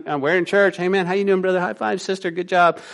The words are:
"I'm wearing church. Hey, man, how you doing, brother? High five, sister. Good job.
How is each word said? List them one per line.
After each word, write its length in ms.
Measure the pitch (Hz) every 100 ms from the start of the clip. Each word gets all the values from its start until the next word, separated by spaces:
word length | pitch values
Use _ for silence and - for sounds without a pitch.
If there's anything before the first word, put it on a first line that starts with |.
| 160
"I'm 140 | 147
wearing 260 | 139 180 170
church. 320 | 202 196 190
Hey, 120 | 180
man, 160 | 196 175
how 80 |
you 100 | 196
doing, 180 | 196 190
brother? 200 | 185 185
High 120 | 180
five, 280 | - 214 196
sister. 300 | - 190 185
Good 180 | 165 180
job. 300 | 180 175 165 -